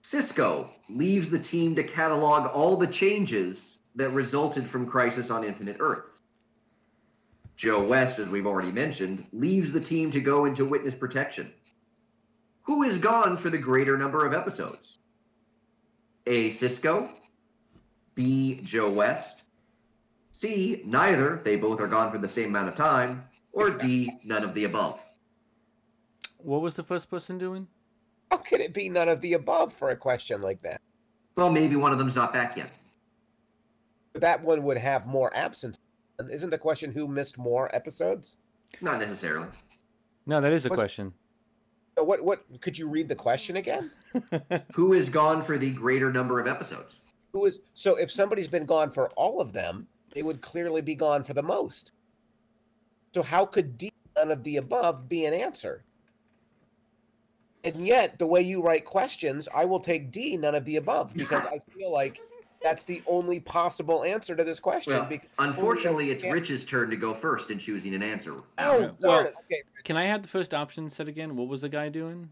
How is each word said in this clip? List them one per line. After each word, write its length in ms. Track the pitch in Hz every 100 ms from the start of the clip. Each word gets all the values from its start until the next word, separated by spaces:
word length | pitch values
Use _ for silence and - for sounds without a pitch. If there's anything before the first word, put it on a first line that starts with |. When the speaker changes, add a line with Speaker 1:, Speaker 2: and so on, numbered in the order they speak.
Speaker 1:
Sisko 640 | - 285 277 - 110 76 - - -
leaves 420 | 117 175 196 156
the 80 | 165
team 360 | 165 170 165 160
to 60 |
catalog 640 | - - 160 151 151 147 131
all 260 | 143 165 190
the 100 | 180
changes 920 | - 196 208 170 110 90 95 - - _
that 160 | 117 135
resulted 540 | 135 127 143 151 143 120
from 200 | 127 120
Crisis 440 | 131 120 117 117
on 140 | 113
Infinite 320 | 107 98 101 101
Earths. 400 | 151 82 - - _ _ _ _ _ _ _ _ _ _ _ _ - -
Joe 260 | 113 107
West, 340 | 101 131 127 -
as 100 | 98
we've 180 | 101 98
already 260 | 95 92
mentioned, 520 | 104 156 127 92 95 -
leaves 400 | 113 147 190 156
the 80 | 151
team 300 | - 165 160
to 100 | 139
go 240 | 135 147
into 200 | 143 131
witness 300 | 135 143 139
protection. 580 | 131 127 135 143 - - - _ _ _ _ _ _ _ _ _ _
Who 200 | - 294
is 160 | 269 185
gone 380 | 202 226 202 175
for 140 | 175
the 80 | 160
greater 380 | 127 131 139 139
number 300 | 139 156 143
of 80 |
episodes? 640 | 160 - - 85 - - - _ _ _ _ _ _ _ _ _ _ _ _ 123
A, 240 | 120 113
Sisko. 600 | 107 123 127 156 160 127 - _ _ _ _ _ - _ _ _
B, 460 | - 127 135 135 131
Joe 280 | - 113 104
West. 520 | 101 107 123 - - _ _ _ _ _ _ _ _ _
C, 500 | - 214 208 190 -
neither. 560 | - 127 190 156 139 165
They 120 | 107 101
both 240 | 107 110
are 60 | 104
gone 220 | 110 110
for 80 | 107
the 100 | 101
same 180 | - 107
amount 200 | 101 95
of 80 | 85
time. 480 | 156 131 123 127 - _ _
Or 180 | - 208
D, 400 | 131 127 127 123 -
none 180 | 107 110
of 120 | 104
the 100 | 104
above. 360 | 104 107 - - - _ _ _ _ _ _ _ _ _ _ _ - _
Speaker 2:
What 220 | 151 143
was 140 | 165 160
the 60 |
first 260 | 160 175 -
person 300 | 175 - 180
doing? 300 | 185 190 190 _ _ _ _ _ _
Speaker 3:
How 80 | 359
could 220 | - -
it 140 | -
be 140 | 196 190
none 200 | 175 165
of 120 | 160
the 140 | 170
above 380 | 170 151 330 -
for 180 | - 139
a 60 | 127
question 440 | 131 123 - 107
like 200 | 95 95
that? 180 | 85 - _ _ _ _ _ -
Speaker 1:
Well, 140 | 175
maybe 260 | 156 151 143
one 160 | 143
of 60 | 131
them's 180 | 131 127
not 160 | 117
back 240 | 127 120 -
yet. 160 | 67 - _ _ _ _ _ _ _ _ _ _ _ _ _
Speaker 3:
But 100 | -
that 200 | 170 175
one 200 | 160 156
would 140 | 143 123
have 280 | 127 135 110
more 280 | 135 127 123
absence. 420 | - - 120 - _ _ _ - 135
Isn't 200 | 147 175
the 80 | 156
question 340 | 160 151 151
who 140 | 127 147
missed 300 | 139 135 -
more 360 | 120 120 131
episodes? 640 | 123 - - 170 196 - - _ _ _ -
Speaker 1:
Not 200 | 175 120
necessarily. 480 | 104 95 82 78 85 - _ _ _ _ _ _ -
Speaker 2:
No, 140 | 151
that 120 | 143
is 140 | 160 127
a 20 |
Speaker 3:
What's 120 | 117
Speaker 2:
question. 320 | 104 - 98 - _ _ _ _ _ _ _ -
Speaker 3:
So 80 |
what, 200 | 156 190
what, 200 | 170 196 _ 127
could 160 | 185 147
you 100 | 156
read 200 | 151 156
the 60 | 147
question 400 | 117 139 - 185
again? 340 | 190 - 320 - _ 247 -
Speaker 2:
<laughs> 420 | 160 - 175 -
Speaker 1:
Who 180 | - 185
is 140 | 185 135
gone 340 | 156 151 160
for 160 | 156 147
the 120 | 135
greater 420 | 123 117 131 131
number 280 | 127 123 123
of 60 | 123
episodes? 480 | - - - - - _ _ _
Speaker 3:
Who 140 | 190 202
is, 140 | 190 _
so 220 | - 196 170
if 140 | 247
somebody's 380 | - 202 208 165
been 160 | 165 151
gone 240 | 160 151
for 200 | 135 127
all 300 | - 170 180
of 120 | 127
them, 340 | 95 87 95 - _ _
they 100 | 143
would 180 | 156 143
clearly 420 | - 170 170 160
be 120 | 151
gone 280 | 147 156 147
for 120 | 135
the 80 | 143
most. 500 | 151 320 - - - _ _ _ _ _ _ _ _ _ _ _ _
So 100 | 180
how 220 | 131 175 202
could 300 | 202 151 117
D, 140 | 202 _ _ -
none 140 | 156
of 120 | 147
the 120 | 143 143
above, 520 | 127 247 175 143 127
be 160 | 170
an 100 | 156
answer? 500 | 170 262 - - - _ _ _ _ _ _ _ _ _ _ _ _ _ _ _ _ _ _
And 220 | 165 160 180
yet, 320 | 247 196 -
the 80 | 165
way 160 | 180
you 200 | 180 190
write 220 | 170 160
questions, 640 | - 196 262 - 156 139 151
I 100 | 143
will 160 | 180 185
take 300 | 175 165 135
D, 240 | 180 269 190
none 180 | 151
of 100 | 147
the 120 | 135 151
above, 380 | 147 285 - 165
because 300 | 147 143 -
I 140 | 147 _
feel 160 | 185 190
like 280 | 151 135 - - - - _
that's 220 | 160 156
the 180 | - 175 -
only 340 | 180 175 175
possible 640 | - 170 175 - 160 160
answer 320 | 156 214 - 165
to 80 |
this 160 | 165 160
question, 320 | 190 349 -
Speaker 1:
Well, 100 | 131 135
Speaker 3:
because 220 | 151 - -
Speaker 1:
unfortunately, 720 | 143 131 208 - 170 156 143
it's 120 | 131
Speaker 3:
can't 120 | 180
Speaker 1:
Rich's 300 | 170 170 131
turn 260 | - 131 113
to 60 | 110
go 180 | 113
first 360 | 110 120 127 -
in 80 | 104
choosing 360 | - 104 95
an 80 | 95
answer. 320 | 107 107 80 69 - -
Speaker 3:
Oh, 200 | 285 262
Speaker 2:
Yeah. 60 | 190
Speaker 3:
darn 80 | -
Speaker 2:
Well, 200 | 185 165
Speaker 3:
it. 140 | 147 - -
Okay, 160 | 156 -
Rich. 100 | -
Speaker 2:
can 120 | - 160
I 80 |
have 160 | 185 208
the 60 | 196
first 240 | 190 175
option 380 | 147 147 - 156
set 180 | - 156
again? 280 | 151 156 127
What 120 | 127
was 140 | 135
the 60 | 143
guy 180 | 147 151
doing? 400 | 156 160 175 165